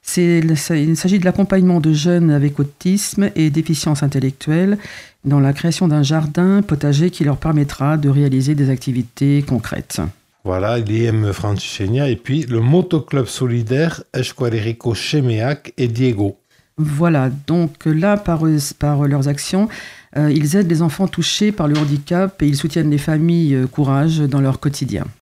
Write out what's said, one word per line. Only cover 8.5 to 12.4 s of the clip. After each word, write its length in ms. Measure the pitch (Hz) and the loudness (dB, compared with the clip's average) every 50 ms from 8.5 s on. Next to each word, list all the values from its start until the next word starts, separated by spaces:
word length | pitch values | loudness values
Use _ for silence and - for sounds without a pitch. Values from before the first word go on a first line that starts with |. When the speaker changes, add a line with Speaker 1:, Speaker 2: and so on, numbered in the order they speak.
| 151 | 0
Speaker 1:
des 160 | 143 143 131 | 2 2 0
activités 720 | 131 127 - 135 120 127 117 - _ - 139 143 143 143 | 0 -2 -2 -4 -4 -4 -4 -6 _ -2 0 2 2 2
concrètes. 600 | 143 139 135 117 110 - - - - _ - - 80 85 - _ _ _ _ _ _ | 2 0 -2 -2 -2 -4 -8 -8 -8 _ -6 -6 -6 -6 -6 _ _ _ _ _ _
Speaker 2:
Voilà, 360 | 98 90 92 95 107 120 120 | -4 -2 -2 0 0 0 -2
l'I 260 | 113 101 107 113 117 | -2 -2 0 0 0
M 240 | 117 110 110 107 104 | 0 2 0 0 -2
E 20 | |
Francescegna 760 | 95 - - 104 104 92 - - - - 101 95 113 131 143 139 | -2 -2 -2 -2 -2 -4 -6 -10 -8 -6 -4 -2 0 0 0 0
et 80 | 117 | -2
puis 240 | - - - 131 160 | -4 -4 -4 -4 -4